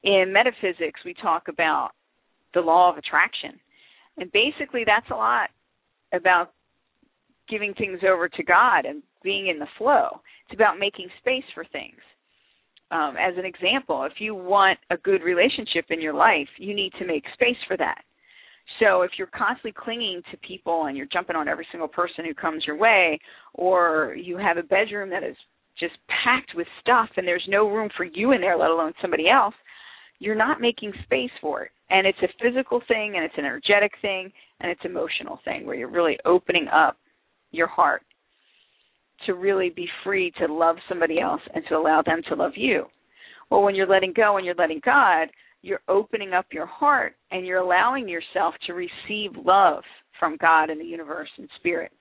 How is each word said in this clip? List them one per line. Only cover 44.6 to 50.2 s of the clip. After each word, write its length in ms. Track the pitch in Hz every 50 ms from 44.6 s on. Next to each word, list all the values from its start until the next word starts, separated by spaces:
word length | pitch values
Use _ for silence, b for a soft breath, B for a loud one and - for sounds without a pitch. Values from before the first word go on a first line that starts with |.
| 175 160 160 151 -
God, 440 | 247 269 277 254 196 175 160 160 - b b b b b b
you're 200 | - 175 190 - _
opening 460 | - 190 202 220 _ - 214 202 190 185
up 120 | 180 190 _
your 160 | - - -
heart 480 | - - - 294 285 285 254 208 - _ _ _ _
and 140 | 185 185 180
you're 140 | 185 185 185
allowing 480 | 185 180 175 180 202 240 262 269 240
yourself 460 | 190 175 165 165 - - 180 165 170 - - -
to 60 | - 175
receive 580 | 180 180 175 - - - - 208 214 214 196 - 175 175
love 400 | 180 190 202 196 170 147 - - - - - _ _ _
from 180 | -